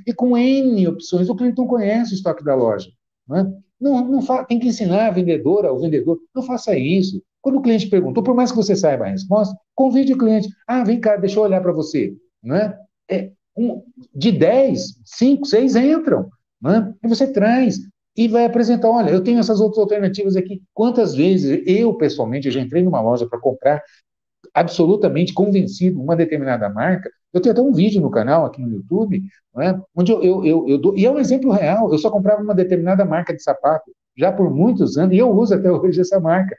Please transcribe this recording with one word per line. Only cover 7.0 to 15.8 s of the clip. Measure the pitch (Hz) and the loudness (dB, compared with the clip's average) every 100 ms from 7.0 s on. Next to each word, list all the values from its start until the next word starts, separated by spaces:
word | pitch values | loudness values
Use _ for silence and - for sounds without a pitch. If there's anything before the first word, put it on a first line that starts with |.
| 190 190 - _ | 0 -6 -14 _
Quando | 269 269 | -2 0
o | |
cliente | 254 220 214 | 2 0 2
perguntou, | 190 131 233 | 0 0 -2
por | 208 | 0
mais | 240 247 | 0 0
que | 233 | 0
você | 202 | 0
saiba | 190 156 135 | 0 0 0
a | 95 | -4
resposta, | 98 - 208 196 - _ - | -6 -2 0 0 -6 _ -2
convide | 269 254 269 | 0 2 2
o | 262 | 2
cliente, | 220 220 196 - - | 2 2 -2 -10 -6
"Ah, | 254 | -2
vem | 214 233 | 0 0
cá, | 220 202 | 0 0
deixa | 190 202 | 0 0
eu | |
olhar | 208 190 | 2 2
pra | 185 | 0
você", | 156 - 147 101 - _ _ | -2 -4 -4 -4 -6 _ _
né? | 117 170 208 - - _ - | -4 -2 -2 -6 -20 _ -8
É, | 190 190 - _ 190 | -6 -6 -16 _ -6
um, | 240 - - - - | -4 -6 -14 -20 -18
de | 139 202 | -4 -2
dez, | 175 165 247 269 - - - | 2 2 4 2 0 -6 -16
cinco, | - - 247 277 - | -20 0 2 2 2
seis | 214 262 | 2 2
entram, | 226 | 2